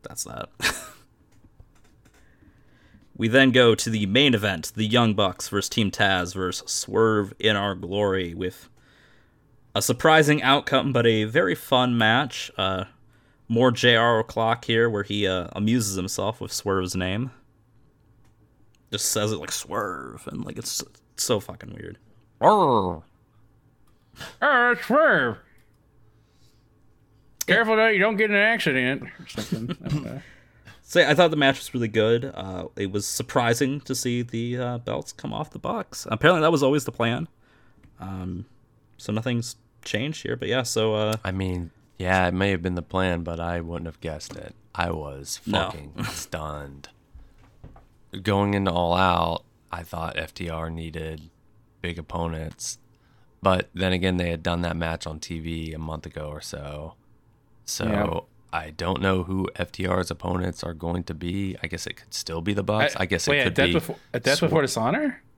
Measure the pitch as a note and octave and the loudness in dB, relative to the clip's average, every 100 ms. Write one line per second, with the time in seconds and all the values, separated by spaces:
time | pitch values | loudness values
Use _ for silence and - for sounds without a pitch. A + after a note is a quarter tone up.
0 | - - - - - _ - - - - | -14 -12 -10 -10 -12 _ -6 -6 -14 -20
1 | _ _ _ _ - _ - _ _ _ | _ _ _ _ -20 _ -20 _ _ _
2 | _ _ - _ - _ _ _ _ - | _ _ -20 _ -20 _ _ _ _ -20
3 | - - A2 B2+ C3 B2 A#2+ A2 - A2 | -20 -2 4 6 6 8 8 6 0 0
4 | G2+ A2+ C#3+ A#2 G#2 F2+ D#2 - A2 A#2+ | 2 4 4 4 0 -2 -6 -4 2 4
5 | A#2 G#2 G2 - - G2+ - - G2+ - | 4 4 0 -2 -4 -4 -2 -2 -2 2
6 | G2+ F#2 F2 F#2 F#2 F2+ - - - G2 | 2 2 -2 -4 -4 -4 -6 -6 -2 2
7 | A2+ G#2+ G2 - A2 G#2 G2+ F#2 F2+ G2+ | 4 2 -2 -2 0 2 -2 -4 -4 0
8 | G2+ F#2+ F2 E2+ F#2 - - _ _ _ | 2 0 -2 -4 -6 -8 -20 _ _ _
9 | _ _ _ _ _ _ _ G#2 - B2+ | _ _ _ _ _ _ _ -4 -2 4
10 | D#3+ D#3+ D3 D3+ B2+ C#3 - C3+ D3 B2 | 6 8 6 4 4 2 4 0 2 4
11 | A#2 A2 G#2+ C3 F#3 E3+ - B2+ B2 A#2 | 4 4 2 2 0 -2 2 2 4 4
12 | A2 A#2+ C#3+ - - - F#2+ F#2 F#2+ _ | 4 4 0 -6 -10 -2 -2 -2 -6 _
13 | - _ _ _ - A2+ B2+ A#2 B2+ A2+ | -20 _ _ _ -2 4 4 6 6 6
14 | A#2 A2+ A2 - A2+ A#2 - A2+ A#2 G#2 | 6 4 0 0 0 0 0 2 2 0
15 | G2+ G#2 G2 F#2 E2+ - G#2 B2 G#2 F#2+ | -2 0 2 0 -2 -2 2 2 0 -4
16 | F#2 - G2 A2+ G2 - G2+ F#2+ F2+ F#2 | -4 -2 -4 -4 -8 -6 0 0 0 -2
17 | F#2 G2+ B2+ - _ _ _ _ _ _ | -2 -2 -6 -10 _ _ _ _ _ _
18 | _ _ _ _ _ _ - _ _ G#2 | _ _ _ _ _ _ -20 _ _ -4
19 | - A2 G#2+ G#2 D#2+ - - G2+ G2+ D#2+ | -2 0 0 -2 -6 -8 -6 -6 -6 -8
20 | B1+ - - - - - - - - _ | -12 -12 -10 -8 -8 -10 -8 -8 -8 _
21 | _ - - A2 - - - - E2+ - | _ -8 -2 -2 -2 -16 -16 -14 -14 -16
22 | _ _ _ _ G#3+ G#3 D#3+ A#2 F#2 E2 | _ _ _ _ 6 8 6 4 2 -4
23 | - _ _ _ _ _ _ _ _ _ | -10 _ _ _ _ _ _ _ _ _
24 | _ - - - D4 C4 A#3+ A#3+ - C4+ | _ -18 -16 0 4 4 4 2 2 4
25 | D#4 F#3 B2 G#2 _ _ _ _ _ _ | 6 4 2 -2 _ _ _ _ _ _
26 | _ _ _ _ _ _ _ _ _ _ | _ _ _ _ _ _ _ _ _ _
27 | _ _ _ _ - G3 A3 A3 A3 G3+ | _ _ _ _ 0 2 4 4 4 4
28 | G#3 G3+ G#3+ G3+ G#3+ A3+ - C3 B2+ C#3 | 2 2 2 4 4 2 2 2 0 -2
29 | - - - - G#2+ A2+ A#2 F3 - D3+ | -6 -16 -12 -10 -4 -4 -4 -8 -4 -4
30 | B2 B2 - - _ _ - - - F3+ | -4 -12 -14 -20 _ _ -20 -20 0 4
31 | D3 D3+ F3 D#3 C#3 C3 - B2+ A2+ G#2+ | 6 6 6 6 2 2 -4 -4 0 2
32 | G#2+ A#2 A2+ - F#2+ F#2 - - G2 G2+ | 4 2 0 -8 -8 -8 -10 -6 -4 -2
33 | G2+ - A#2+ C3 A#2 A#2 C#3 C#3+ - C3 | -4 -6 -2 2 2 2 0 -2 -6 -4
34 | B2+ A#2+ A#2+ A#2 A#2+ B2 B2 A#2+ A#2+ C#3 | -2 -2 -4 -6 -6 -4 -4 -6 -6 -6
35 | - - - G#2+ D#3 - - A3+ - - | -8 -12 -8 -8 -8 -8 -6 -6 -8 -12
36 | - A2 D3 F3 D#3 D#3+ C3+ D3 - - | -6 2 4 4 4 4 2 2 -2 -2
37 | A2+ A#2+ E3 _ _ _ - _ - _ | -2 -2 -6 _ _ _ -20 _ -20 _
38 | F#2+ F#2+ F#2 F2+ G2+ - _ _ _ _ | -12 -8 -8 -8 -12 -20 _ _ _ _
39 | - G#2+ A#2+ A#2+ A#2 - _ _ - G#2+ | -6 -4 -2 -4 -4 -12 _ _ -6 -4
40 | C#3 D#3 - A#2 - B2 B2 A2+ A2 G#2+ | -4 -6 -6 -6 -2 -2 -2 0 0 0
41 | G#2+ A2 F#2+ F#2+ F#2+ F2+ E2+ _ _ _ | 0 -2 -4 -4 -2 -4 -8 _ _ _
42 | F2+ F#2+ F2+ F2+ G2 F#2 F2+ F2+ E2 F#2+ | 0 2 2 2 0 0 -2 -4 -4 0
43 | F#2 E2+ E2+ E2 E2+ F2 E2 E2+ E2 - | 0 0 -4 -6 -4 -4 -6 -8 -10 -10
44 | E2 D2+ - - - - _ - F2 E2 | -10 -10 -12 -14 -16 -18 _ -4 -2 -2
45 | D2 C#2 C#2 - - F#2+ F#2 D#2+ D2 - | -8 -12 -12 -10 -2 -2 -2 -6 -14 -8
46 | G#2+ D#2+ - D#2+ D2+ D2+ C#2+ C#2 - _ | -8 -8 -8 -8 -8 -8 -12 -16 -20 _
47 | _ - - - - _ - - _ _ | _ -20 -20 -20 -20 _ -20 -20 _ _
48 | _ G2 F#2+ G2+ G2+ G2+ G2 E2+ F2 F2 | _ -6 0 2 2 2 2 2 2 4
49 | F#2 F2 E2+ E2+ - _ _ E2+ E2+ E2+ | 4 4 0 -4 -10 _ _ -12 -10 -8
50 | E2 - D#2 - F2 D#2+ E2 E2 E2 D#2+ | -6 -6 -10 -10 -8 -6 -6 -8 -10 -10
51 | D#2+ D#2 D#2 _ _ _ _ _ F2 E2+ | -10 -12 -16 _ _ _ _ _ -8 -8
52 | D#2 E2+ E2+ D#2+ D#2+ - - - _ _ | -8 -4 -4 -4 -8 -10 -12 -12 _ _
53 | _ _ _ _ F#2+ F#2 - F2 F#2 F#2 | _ _ _ _ 2 2 0 -2 0 2
54 | F#2 F2+ F2 E2 E2+ F2 F2 E2 E2 E2 | 2 0 -2 -2 -2 0 -2 -2 -4 -4
55 | D#2+ D#2 - E2 D#2+ E2 D#2+ D#2 D#2 D#2 | -8 -10 -10 -8 -6 -6 -6 -8 -8 -10
56 | D#2 D#2 D2+ D2+ - C#2+ C#2+ D2 D#2+ - | -10 -10 -10 -10 -12 -12 -12 -12 -12 -16
57 | _ - _ _ _ - - - A2 F2 | _ -20 _ _ _ -20 -10 -4 -2 0
58 | E2+ E2 - _ _ E2 D#2+ D#2 E2+ F#2+ | 0 -4 -8 _ _ -8 -8 -6 -2 0
59 | G2 F#2 F2 F#2+ F#2 - F2 - F#2 F#2 | 2 0 0 -2 -2 -4 -8 -4 0 0
60 | F2 - F2+ F2+ F2+ E2+ E2+ D#2+ E2+ F2 | -2 -4 -2 -2 -2 -6 -10 -6 -4 -4
61 | F2 D#2+ F2 G2 G2 - E2+ E2 - - | -6 -8 -6 -4 -4 -6 -8 -8 -10 -14
62 | - - - E2 E2+ G2+ F#2+ G#2+ C#3+ - | -12 -12 -8 -4 -2 -2 0 2 0 0
63 | F#2 F2 - C#3+ B2 E2+ C#3 D#3 - - | -2 0 0 2 2 2 2 2 -2 -12
64 | _ - - C#3+ D#3+ D#3+ C3 - A2+ G#3+ | _ -4 0 2 2 2 2 0 0 0
65 | D4+ - _ | -2 -4 _